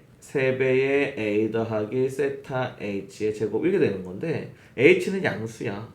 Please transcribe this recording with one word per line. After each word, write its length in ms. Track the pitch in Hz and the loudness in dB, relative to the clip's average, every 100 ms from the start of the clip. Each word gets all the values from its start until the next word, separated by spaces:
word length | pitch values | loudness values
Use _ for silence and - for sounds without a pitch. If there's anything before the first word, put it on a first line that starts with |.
| - - | -20 -20
세 400 | - 143 131 127 | -6 0 0 2
배의 560 | 131 131 135 139 139 - | 2 4 4 2 2 -2
A 320 | 107 104 110 | 0 2 2
더하기 600 | 113 110 110 104 127 131 | 0 -2 -2 -2 0 -2
세타 640 | 131 139 139 - 131 127 - | 0 -2 -4 -6 -4 -4 -6
H의 520 | 101 98 95 - 107 | -6 -6 -8 -4 -4
제곱. 320 | 107 107 107 | -2 -2 0
이렇게 140 | 165 190 | 2 2
되는 260 | 123 95 | 2 0
건데, 480 | 92 95 165 123 90 - - - | -8 -8 -4 -6 -6 -16 -12 4
H는 480 | 143 185 - 190 | 6 6 2 -2
양수야. 640 | 156 101 113 - 120 101 113 | -2 -4 -8 -6 -6 -6 -10